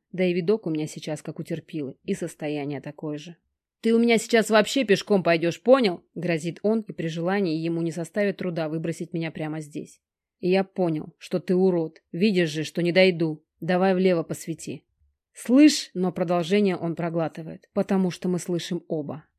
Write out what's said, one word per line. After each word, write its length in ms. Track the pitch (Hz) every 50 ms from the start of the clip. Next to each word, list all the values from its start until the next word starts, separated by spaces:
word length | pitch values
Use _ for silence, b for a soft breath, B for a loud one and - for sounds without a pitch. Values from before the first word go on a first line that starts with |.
| _ _
Да 140 | - 175 185
и 80 | 180 175
видок 320 | 180 170 165 214 220 -
у 60 | 175
меня 160 | 160 151 151 151
сейчас 340 | - 165 - - 156 147
как 180 | - - 156 -
у 40 | 156
терпилы, 540 | - 170 160 - - - 160 143 127 143 _ _
и 120 | - 202
состояние 680 | - 185 160 - - 160 147 151 147 143 143 147 135
такое 380 | - 147 147 - - 156 151 147
же. 180 | 151 175 170 _ _ _ _ _ _ _ _ _
«Ты 120 | - 226 226
у 60 | 226
меня 180 | 233 233 233 220
сейчас 320 | 220 - - 226 208 -
вообще 360 | 214 214 202 - - 277 262
пешком 360 | 208 196 170 - - - 190
пойдешь, 400 | 170 175 170 165 156 170 160 -
понял?» 420 | - 233 254 269 247 196 175 - - _ -
грозит 420 | - 160 180 170 160 156 175 151 - -
он, 180 | 202 220 226
и 120 | 214 - 165
при 160 | - 160 165
желании 500 | 160 170 165 175 190 208 202 175 156 160
ему 240 | 160 165 170 165 165
не 80 | 170
составит 460 | 147 175 165 - - 214 208 202 185 -
труда 320 | 196 185 170 160 160 156
выбросить 440 | 156 165 160 170 160 - 175 165 -
меня 160 | 165 165 160
прямо 320 | 156 - 156 156 151 160
здесь. 400 | 156 147 151 151 - - - _ _ _ _ _ _ _ _ _
«И 100 | - 175
я 140 | 185 190 196
понял, 520 | 190 _ - 185 170 160 151 - - - _
что 220 | - - - 180
ты 160 | 180 - 190
урод. 460 | 180 185 190 180 170 160 160 - - _ _
Видишь 380 | - 165 185 226 196 180 175 156
же, 140 | 143 156 151
что 200 | - - - 165
не 80 | 175
дойду. 520 | 165 185 185 190 180 160 170 160 151 143 _ _ _ -
Давай 360 | - 160 180 180 185 196 190
влево 280 | 180 185 185 180 165 156
посвети». 600 | - 170 - - - 165 - - - 127 151 - _ _ _ _ _ _ _ _ _ _
«Слышь!» 560 | - - - 233 269 302 302 - - - - -
но 180 | 185 180 175
продолжение 640 | 170 - 185 170 175 175 170 156 190 208 208 196 180
он 200 | - - 165 165
проглатывает, 720 | 160 175 170 165 170 165 151 - - 160 160 165 180 _ _ -
потому 380 | 202 190 - 202 190 190 180
что 160 | 160 - - 185
мы 120 | 180 175
слышим 440 | - - 180 170 - - 180 170 - -
оба. 380 | 170 156 147 139 131 147 - _ _